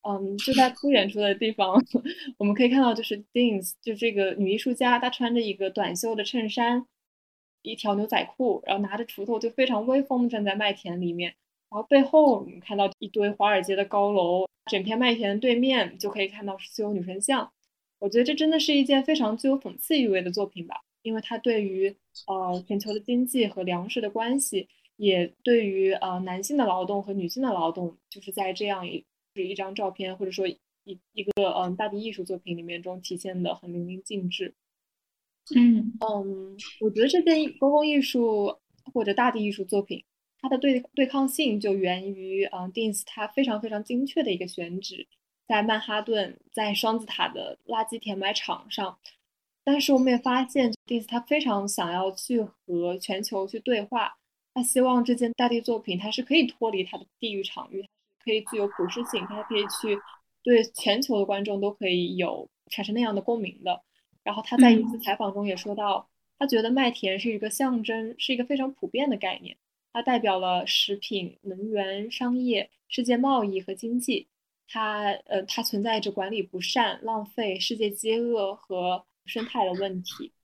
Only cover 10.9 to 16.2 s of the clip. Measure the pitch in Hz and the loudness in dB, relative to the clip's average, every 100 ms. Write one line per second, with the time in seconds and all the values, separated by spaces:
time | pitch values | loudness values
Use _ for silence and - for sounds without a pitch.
10.9 | 175 175 170 175 - _ _ _ 208 220 | -4 -4 -4 -6 -8 _ _ _ -10 6
11.9 | 277 277 311 294 214 196 175 - 202 196 | 6 8 8 8 6 0 -16 -8 0 0
12.9 | - 208 220 202 208 208 202 185 196 196 | 0 -6 0 0 2 4 4 2 -2 0
13.9 | 208 202 202 175 180 190 _ - 202 190 | 2 4 4 4 2 0 _ -2 -2 0
14.9 | 226 247 233 208 208 254 240 262 254 180 | 2 2 2 0 0 2 2 4 2 0
15.9 | 180 202 208 | -4 -8 -4